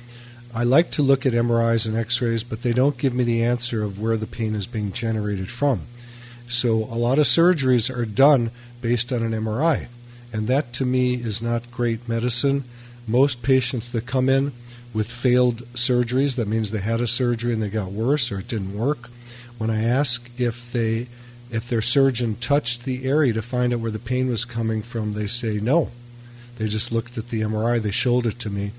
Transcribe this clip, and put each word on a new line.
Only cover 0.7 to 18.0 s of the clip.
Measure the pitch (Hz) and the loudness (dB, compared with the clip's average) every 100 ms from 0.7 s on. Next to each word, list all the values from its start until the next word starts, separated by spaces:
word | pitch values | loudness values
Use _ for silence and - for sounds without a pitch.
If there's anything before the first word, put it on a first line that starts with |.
| 139 170 | 4 4
to | - | 2
look | 135 135 135 | 4 4 4
at | |
M | 117 117 | 2 2
R | 117 117 | 4 4
Is | 117 110 | 2 0
and | 113 | -2
X-rays, | 110 - 120 117 | -2 -2 0 -2
but | 117 110 | -4 -2
they | 120 | 0
don't | 117 139 143 | 4 2 2
give | 135 | 0
me | 123 | 2
the | 120 117 | 2 2
answer | 117 123 - 113 | 2 0 -2 -2
of | 104 95 | -2 -2
where | 113 113 | 0 0
the | 107 | -2
pain | - 110 | -2 -2
is | 107 101 | -2 -2
being | 110 104 | -2 -2
generated | - 113 110 104 98 92 | -2 -2 0 0 -2 -4
from. | - 143 101 - - - - - - - | 0 0 0 -4 -14 -18 -18 -18 -18 -6
So | - 120 113 | -2 0 0
a | 110 117 | 0 0
lot | 120 139 | 2 4
of | 147 | 4
surgeries | 165 175 165 131 123 - 123 | 4 4 4 4 2 2 -2
are | 110 | -2
done | 104 143 135 117 - - - | 4 6 6 2 -6 -20 -6
based | 113 120 - | -2 0 0
on | 120 | -2
an | 113 | 0
M | 110 110 | 0 -2
R | 110 | 0
I, | 165 110 71 - - - - | 2 0 -4 -14 -20 -20 -8
and | 110 107 | -4 2
that | 131 - | 0 0
to | - 127 | -2 0
me | 127 127 123 | 2 2 0
is | 117 101 | -2 -2
not | 117 117 - | 0 -2 -4
great | - 120 113 120 | -2 0 0 -2
medicine. | 113 120 - 139 139 - - - - 107 | -2 0 0 0 0 -4 -16 -20 -12 0
Most | 123 143 - | 4 4 2
patients | 139 131 - 117 - | 2 2 2 -4 -4
that | 117 - | -4 -2
come | 135 127 | 0 2
in | 135 139 - - - - | 2 0 -6 -18 -20 -6
with | 107 107 | -4 -4
failed | - 123 123 123 113 - | 0 2 4 4 0 -8
surgeries, | - - 123 117 127 139 120 | -4 2 2 2 2 0 0
that | 104 | 0
means | 113 104 | 0 0
they | 107 | -2
had | 104 117 | 0 0
a | 120 | 0
surgery | - 123 113 120 | 0 0 0 0
and | 113 | 0
they | 104 | 0
got | 107 92 | -2 -2
worse | 101 | -2